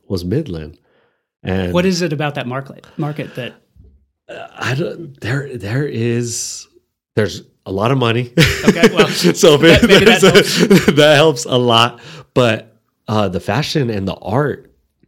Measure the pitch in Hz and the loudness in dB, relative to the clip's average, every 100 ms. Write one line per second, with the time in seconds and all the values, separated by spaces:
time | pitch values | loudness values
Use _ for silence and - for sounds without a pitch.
0 | - 95 90 117 151 82 76 - _ _ | -10 -8 -4 -4 -4 -10 -12 -18 _ _
1 | _ _ _ _ 95 95 90 175 185 175 | _ _ _ _ -6 -4 -2 -2 -2 -2
2 | 175 147 151 139 123 127 135 - - - | -4 -4 -6 -6 -8 -8 -10 -18 -16 -10
3 | 147 151 104 - 117 - _ _ _ _ | -8 -8 -12 -12 -14 -16 _ _ _ _
4 | _ _ - - - - 104 131 208 165 | _ _ -20 -20 -18 -12 -6 -4 -6 -8
5 | 156 - 107 135 139 123 98 123 147 113 | -16 -12 -6 -6 -6 -10 -6 -4 -4 -4
6 | 117 117 120 113 - - - _ _ _ | -4 -2 -4 -8 -10 -14 -18 _ _ _
7 | _ - 101 - - _ - 95 110 135 | _ -4 -4 -4 -18 _ -10 -2 0 0
8 | 117 117 120 - 151 - 156 170 214 - | 0 -2 -2 2 2 2 -2 0 0 0
9 | 165 - 175 - 185 147 165 - 226 190 | 0 0 0 2 4 6 6 4 6 4
10 | 208 185 190 196 - - - 185 - 147 | 6 4 6 4 2 2 4 4 4 4
11 | 147 147 160 143 - 127 123 117 120 - | 4 6 4 0 -2 0 2 4 2 0
12 | - 156 - - 120 110 - _ _ _ | -18 -20 -6 0 0 0 -8 _ _ _
13 | - 110 101 90 - 107 151 160 120 104 | -4 -2 -2 -4 -4 -4 -4 -4 -4 -4
14 | 95 - - 117 143 - - _ _ _ | -6 -8 -4 -2 -2 -6 -14 _ _ _